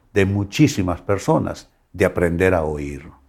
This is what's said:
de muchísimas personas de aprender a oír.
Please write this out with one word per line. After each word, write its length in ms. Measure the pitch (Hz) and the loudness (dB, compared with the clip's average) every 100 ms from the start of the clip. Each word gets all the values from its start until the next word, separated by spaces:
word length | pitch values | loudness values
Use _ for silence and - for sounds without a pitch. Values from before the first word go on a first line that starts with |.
| _ | _
de 120 | 101 95 | 0 2
muchísimas 760 | 101 98 - 151 - 90 85 | 0 -4 2 2 2 -4 -4
personas 680 | - 98 - 156 87 80 - _ _ | -4 -4 0 0 -2 -8 -14 _ _
de 120 | 90 92 | 0 0
aprender 500 | - 85 85 92 90 | 2 0 2 2 2
a 80 | |
oír. 480 | 78 76 71 69 85 - | 0 -4 -8 -10 -16 -20